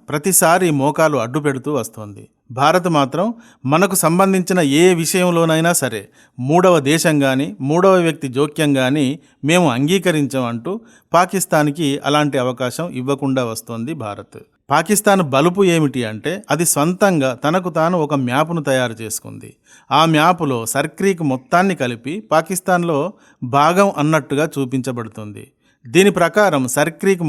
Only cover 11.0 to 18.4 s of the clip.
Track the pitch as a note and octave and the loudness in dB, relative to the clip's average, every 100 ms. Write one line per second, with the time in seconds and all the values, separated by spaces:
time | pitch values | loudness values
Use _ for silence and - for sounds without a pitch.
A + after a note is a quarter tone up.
11 | _ E3 F#3 F#3+ - D#3+ D3+ C#3+ D3 C#3+ | _ 0 2 -2 0 0 0 -2 -4 -4
12 | C#3 D3 D3 C3+ B2 A#2+ B2 - E3+ B2+ | 0 0 0 0 -2 -4 -6 -6 -10 -8
13 | B2+ C#3 C#3 C3 A#2+ A2+ - A2+ A#2+ D#3+ | -6 -4 -2 -2 -4 -6 -10 -10 -10 -10
14 | A2 G2+ G2 - - _ - C#3+ E3+ G#3 | -10 -12 -16 -20 -20 _ -2 0 0 0
15 | G#3 F#3+ D#3 C3+ E3+ F3+ F#3+ E3 D3 B2+ | 2 2 2 2 2 2 2 2 0 -2
16 | A2+ G#2+ C#3 F#3+ - D3+ E3+ D3 D#3 F3+ | -6 -6 -8 -6 -4 -2 0 0 0 2
17 | G3+ E3+ C3 A#2+ D3 F3+ F3+ D#3+ D#3+ F3+ | 2 2 0 -2 -2 -2 -2 -2 0 0
18 | D3 C#3+ B2 C3 | -2 -2 -2 -2